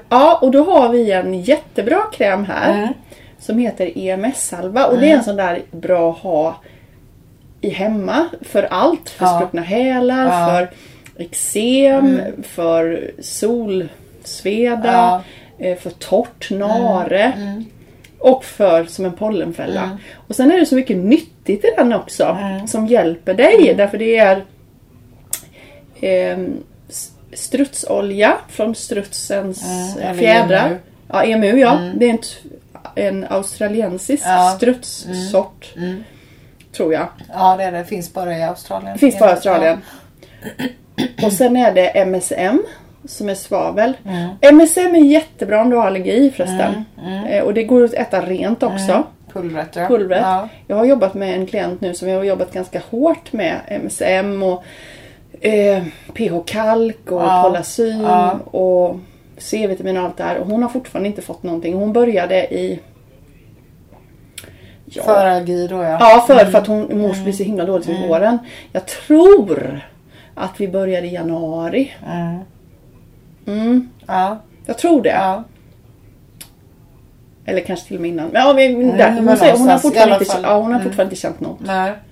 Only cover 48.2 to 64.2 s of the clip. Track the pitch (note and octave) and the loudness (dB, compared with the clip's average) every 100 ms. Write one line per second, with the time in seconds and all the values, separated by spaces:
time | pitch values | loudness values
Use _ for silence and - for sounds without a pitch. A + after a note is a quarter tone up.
48.2 | F3+ F#3 F#3+ A#3 A#3 F#3+ F#3+ G3 D#4 - | -4 -4 -4 -2 -2 -2 -2 0 -2 -10
49.2 | - G3 F3 D#3+ D3 E3 F3 A#3 F#3+ E3+ | -14 -10 -8 -8 -10 -6 -2 0 0 0
50.2 | F#3 F#3 G#3+ - - G3+ B3 C#4 G3 G3 | 0 -2 -4 -14 -6 0 2 2 0 -4
51.2 | G3 F#3 F#3 G#3 F3 F3+ F#3 F3 F#3 F#3+ | -6 -6 -4 -6 -6 -6 -8 -6 -4 -4
52.2 | G3 F#3 F3+ F#3+ F#3 F3+ - A3+ D#4 D#4+ | -2 -4 -6 -8 -10 -10 -8 -2 -2 -2
53.2 | - A3+ E3+ E3+ - G3+ G#3 - F3+ F#3+ | -6 -6 -6 -6 -8 -10 -10 -4 -2 0
54.2 | G3+ G3 F#3+ F3+ - - - - - - | -2 -2 -4 -4 -10 -20 -20 -20 -20 -20
55.2 | - - G#3 G#3+ G3+ G3 E3+ - - - | -20 -6 -2 2 2 2 -2 -12 -20 -6
56.2 | A3 E3+ - G#3 A3 A3+ A3+ G#3+ - F3+ | -4 -4 -6 -4 0 0 0 -4 -6 -2
57.2 | F3 F#3 F3+ F3+ E3 - A3+ A3 G#3+ F3+ | 2 2 2 0 -6 -4 -2 -2 0 2
58.2 | F3+ F#3+ - - F#3 F3+ F3+ F3+ - _ | 2 -2 -6 -2 0 2 0 -4 -14 _
59.2 | _ - - G#3+ G#3 F#3+ F#3+ F#3 F3+ - | _ -20 -8 -4 -4 -4 -4 -4 -6 -6
60.2 | E3+ F3 F3 A3 A#3+ B3+ - - G3+ G3+ | -6 -6 -4 -2 -2 -6 -10 -8 -6 -8
61.2 | - - F#3 E3+ E3+ F#3 G#3 A3 A#3+ G3+ | -12 -12 -8 -6 -4 -4 -2 0 0 0
62.2 | F3 F#3 - F3+ F#3 F3 - _ _ _ | -2 -2 -2 -6 -6 -8 -14 _ _ _
63.2 | _ _ - - _ - _ - _ - | _ _ -20 -20 _ -20 _ -20 _ -20